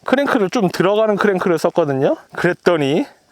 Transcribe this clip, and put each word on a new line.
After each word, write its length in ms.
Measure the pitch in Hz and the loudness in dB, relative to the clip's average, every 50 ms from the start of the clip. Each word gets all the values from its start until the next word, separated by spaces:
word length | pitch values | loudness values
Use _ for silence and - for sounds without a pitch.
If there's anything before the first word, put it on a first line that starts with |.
| - | -2
크랭크를 440 | - 254 269 285 - - 247 196 180 | 0 0 0 0 0 0 0 0 0
좀 180 | - 254 196 175 | -2 0 -2 -2
들어가는 460 | - - 165 190 208 208 220 214 208 | 0 0 0 0 2 2 2 0 0
크랭크를 420 | 185 - 208 196 180 - 196 170 | 0 0 0 0 0 0 -2 -2
썼거든요. 600 | 156 - 175 - - 170 143 139 131 143 185 330 - - _ - | 0 0 0 0 0 -2 0 0 0 0 0 -2 -4 -8 _ -10
그랬더니 720 | - - 170 175 - - 185 175 156 143 135 147 190 277 - - _ _ _ | -2 -2 -2 -2 0 0 0 2 2 0 0 0 -2 -2 -4 -8 _ _ _